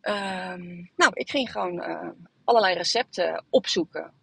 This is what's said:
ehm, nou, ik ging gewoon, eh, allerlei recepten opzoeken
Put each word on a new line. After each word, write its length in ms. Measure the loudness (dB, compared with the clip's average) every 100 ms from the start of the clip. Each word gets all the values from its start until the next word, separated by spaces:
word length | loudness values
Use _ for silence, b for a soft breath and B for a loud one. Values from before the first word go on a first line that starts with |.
ehm, 800 | -4 -4 -4 -6 -8 -10 -12 -14 -16 2
nou, 140 | 2
ik 180 | 2 -4
ging 220 | -2 -2
gewoon, 300 | -4 -6 -4
eh, 260 | -6 -8 -8 -14 -20 _
allerlei 300 | 4 6 6
recepten 720 | 2 0 0 -2 0 0 0 2
opzoeken 600 | 2 2 -2 -2 -6 -10 _